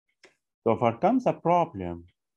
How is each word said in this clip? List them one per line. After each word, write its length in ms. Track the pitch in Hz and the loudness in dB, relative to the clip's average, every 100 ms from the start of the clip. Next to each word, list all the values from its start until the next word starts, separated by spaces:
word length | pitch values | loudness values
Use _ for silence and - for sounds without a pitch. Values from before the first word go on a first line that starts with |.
| _ _ - _ _ _ | _ _ -20 _ _ _
To 60 | 113 | -2
overcome 500 | 110 120 120 185 254 | 2 0 2 0 2
the 140 | 202 | 0
problem 720 | 160 165 175 165 95 90 85 87 _ _ | -2 0 0 0 -6 -10 -10 -14 _ _